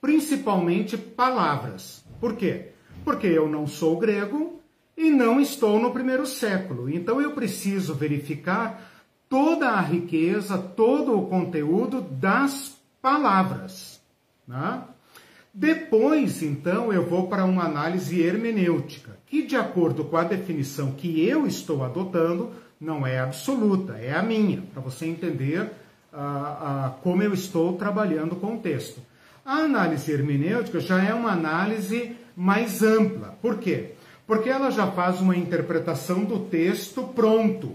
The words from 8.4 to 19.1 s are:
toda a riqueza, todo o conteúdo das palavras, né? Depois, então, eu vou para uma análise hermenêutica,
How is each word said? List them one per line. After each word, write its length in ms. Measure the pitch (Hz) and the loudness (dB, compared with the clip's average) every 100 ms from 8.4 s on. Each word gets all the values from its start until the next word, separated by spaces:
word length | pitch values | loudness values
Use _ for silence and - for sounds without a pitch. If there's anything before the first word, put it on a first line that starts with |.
| - 202 226 - - - _ _ _ | -2 -2 -2 -6 -18 -20 _ _ _
toda 440 | 262 302 330 269 | 2 4 4 2
a 100 | 214 | 2
riqueza, 760 | 151 170 170 160 165 208 196 190 | 2 0 0 0 2 0 -2 -4
todo 600 | - - 226 285 277 214 | -6 2 4 4 2 2
o 80 | 185 | 2
conteúdo 760 | 185 160 160 147 180 240 262 | 0 0 -2 0 0 0 -4
das 800 | 185 135 190 220 277 277 - - _ _ | -6 -2 2 2 2 -2 -12 -16 _ _
palavras, 1000 | 262 294 262 196 185 190 190 - - - _ _ _ _ - | 0 2 4 4 2 -2 -10 -16 -18 -20 _ _ _ _ -14
né? 360 | 123 165 254 247 - _ - - - _ | -6 -6 -6 -10 -20 _ -20 -20 -20 _
Depois, 920 | 202 294 320 330 220 262 311 220 131 | -2 0 0 2 4 4 4 2 -2
então, 480 | 156 139 175 196 240 | -4 -4 -2 0 2
eu 140 | 190 156 | 0 2
vou 220 | 175 185 | 0 0
para 180 | 202 185 | 0 2
uma 180 | 185 | 2
análise 580 | 170 151 156 180 143 175 | 0 -2 -2 -2 -2 0
hermenêutica, 960 | 165 202 233 220 175 160 - - - | 2 0 -2 0 2 0 -2 -12 -20